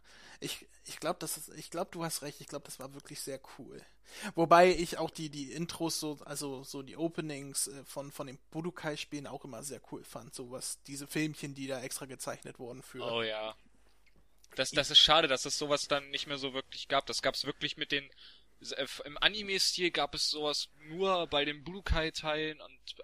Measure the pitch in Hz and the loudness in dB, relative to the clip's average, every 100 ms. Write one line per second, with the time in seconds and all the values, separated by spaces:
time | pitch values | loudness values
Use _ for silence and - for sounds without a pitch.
0 | - - - - - - - - - - | -20 -20 -20 -8 -8 -8 -12 -20 -14 -4
1 | 156 180 156 151 - - - 165 - 175 | -2 -2 -4 -6 -10 -14 -8 -6 -4 -4
2 | 165 - 147 - - 143 - - 135 139 | -4 -2 -6 -10 -10 -10 -10 -12 -12 -12
3 | - 147 - 135 - - 120 - - - | -14 -10 -8 -8 -12 -16 -14 -16 -18 -20
4 | - - 208 165 160 170 185 165 175 - | -20 -10 -4 4 10 12 12 8 0 -2
5 | 160 - 156 147 135 151 170 - 165 - | -4 -4 -8 -6 -6 -4 -4 -2 -2 -2
6 | 151 143 - 143 143 131 135 139 135 - | -4 -6 -8 -6 -6 -6 -8 -10 -10 -4
7 | 165 170 156 139 139 135 135 139 - 143 | -4 -2 -6 -6 -6 -4 -4 -6 -12 -10
8 | 139 - 139 131 - 160 170 - 156 151 | -10 -10 -10 -12 -10 -6 -6 -4 -6 -6
9 | - 147 127 127 139 113 143 113 - 135 | -6 -8 -8 -10 -10 -10 -10 -10 -12 -14
10 | - 120 113 - 123 127 - - - 139 | -12 -14 -12 -12 -10 -8 -8 -10 -10 -10
11 | 143 156 156 143 147 135 135 131 135 - | -4 0 0 -2 -8 -6 -4 -4 -4 -8
12 | 131 127 139 117 139 - 120 131 - 127 | -8 -8 -8 -8 -10 -12 -12 -12 -12 -6
13 | 120 117 110 107 110 - - - - - | -2 0 0 -2 -4 -8 -18 -20 -20 -20
14 | - - - - - - 131 147 139 147 | -20 -20 -20 -20 -10 -2 0 2 6 10
15 | - 160 156 127 143 - 147 143 - 143 | 10 10 8 4 2 0 2 2 2 0
16 | 139 139 151 143 135 131 - - - 139 | 0 -4 -4 -4 -2 -4 -6 -8 0 0
17 | - - 135 - 135 - 147 156 147 143 | 2 0 0 0 -4 -2 -4 -4 -2 -2
18 | 139 - - - - - 135 139 135 - | -2 -18 -20 -20 -20 -16 -8 -4 -4 -6
19 | 143 147 160 214 202 190 - - 175 156 | -8 4 4 4 0 2 2 4 2 4
20 | 143 151 - 151 147 143 - - 151 170 | 2 2 0 2 2 0 -4 -10 -8 0
21 | 190 180 160 143 147 147 143 190 - 165 | 2 4 4 2 2 -2 -8 -6 0 2
22 | 160 - 156 151 156 151 - - - - | 2 -2 -2 0 -2 -6 -14 -16 -14 -8